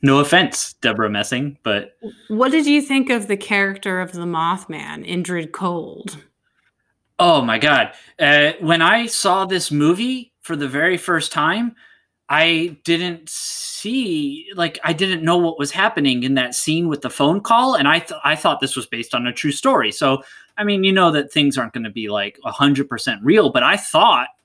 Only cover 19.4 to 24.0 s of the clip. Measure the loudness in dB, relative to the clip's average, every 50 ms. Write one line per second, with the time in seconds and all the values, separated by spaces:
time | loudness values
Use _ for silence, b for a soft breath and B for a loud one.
19.4 | -4 -4 -4 0 0 0 2 2 0 -2 -2 0 0 0 0 0 B B B B
20.4 | B B B -4 -2 0 0 2 2 2 4 4 4 4 4 2 -2 0 0 2
21.4 | 2 2 2 0 -4 -4 _ -8 -10 -8 -8 -8 -8 -4 -2 -2 -4 -4 -8 -10
22.4 | -10 -10 -2 2 2 2 4 2 0 -4 -4 -4 -2 -2 -2 0 2 4 6 6
23.4 | 6 4 4 2 2 2 2 0 -2 0 2 4